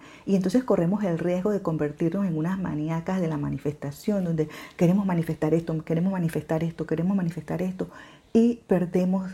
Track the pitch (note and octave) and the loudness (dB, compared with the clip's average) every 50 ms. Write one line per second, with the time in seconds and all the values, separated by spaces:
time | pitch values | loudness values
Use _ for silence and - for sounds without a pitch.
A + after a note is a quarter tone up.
0 | - - - - - - G3 F#3+ F#3 F#3+ - B3 B3+ - G#3+ F#3 E3+ E3 G3+ G#3 | -20 -20 -20 -10 -2 0 2 2 2 2 2 2 2 2 2 2 2 2 0 0
1 | G#3 F#3 E3+ E3 E3+ F3 F3+ F#3 F#3 G#3 G#3 F#3+ G3 E3+ D#3+ D3+ D3+ D3 D3 - | 0 0 0 0 0 0 0 0 0 0 0 0 -2 -2 -2 0 -2 -2 -2 0
2 | E3+ D#3+ E3 G3 G3+ F#3+ D#3+ D#3 D#3 E3+ F#3+ F#3+ F#3 - - D3+ D3+ D#3 D#3+ E3 | -2 0 0 0 0 0 0 0 -2 -2 -2 -4 -4 -4 -4 -4 -4 -2 -4 -4
3 | E3+ F#3+ F#3 F#3+ F3 D#3+ D#3 D3 C#3+ C#3+ C#3+ C#3 - D3 C#3+ - - C#3 C#3+ - | -2 -2 -2 0 0 0 -2 -2 -2 -4 -4 -4 -4 -6 -6 -6 -8 -10 -10 -6
4 | - - G#3 G3 F3+ E3+ E3 D3+ D#3 D#3 - - - - - - F3+ E3+ F3+ G3+ | -4 -2 0 0 0 0 0 0 0 -2 -4 -14 -16 -10 -2 2 4 4 4 4
5 | G3+ F#3+ F3 E3 D#3+ - D#3+ - - D#3 D3+ E3+ E3 - D#3+ D#3+ D#3 - E3 E3 | 2 2 0 0 0 -2 -2 -2 0 2 2 2 0 0 -4 -4 -2 -2 0 0
6 | F3 F#3+ G3 F#3 E3+ D#3+ - D3+ D3 - E3 D#3+ E3 E3 E3 - D#3+ D#3+ D#3+ D#3 | 0 0 0 0 0 0 -2 -2 -2 -2 -2 0 0 -2 -4 -4 -4 -2 -2 0
7 | E3 F#3 G3+ G3 F3+ E3 E3 D#3+ - - D#3+ E3 F3+ F#3 F#3 - F3+ F3 - - | 0 0 0 0 0 -2 -4 -6 -8 -6 -4 -4 -4 -4 -4 -4 -6 -8 -8 -18
8 | - - - - _ _ - A#3 A3+ A#3+ A#3+ - - - G3+ F3 F3+ F3 - F#3 | -20 -20 -20 -20 _ _ 4 6 6 6 2 0 0 2 2 2 2 2 2 2
9 | F3+ F3+ F#3 F#3+ F#3+ F#3 | 2 2 0 0 -2 -4